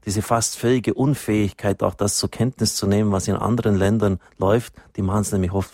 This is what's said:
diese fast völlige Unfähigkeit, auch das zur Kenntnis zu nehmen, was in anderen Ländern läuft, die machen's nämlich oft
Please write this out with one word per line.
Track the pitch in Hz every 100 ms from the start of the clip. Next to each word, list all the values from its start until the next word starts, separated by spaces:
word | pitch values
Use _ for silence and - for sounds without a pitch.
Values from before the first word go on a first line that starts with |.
| -
diese | 101
fast | - 117 110 -
völlige | 117 127 107
Unfähigkeit, | 104 135 135 - 107 101 - 104 95
auch | 98
das | - 101 -
zur | -
Kenntnis | - 120 - 110 -
zu | 101
nehmen, | 101 107
was | 95 92
in | 95
anderen | 104 120 113 98
Ländern | 98 110 104 92 - _
läuft, | 95 117 - - - -
die |
machen's | 95 107 98
nämlich | 101 90
oft | 98 92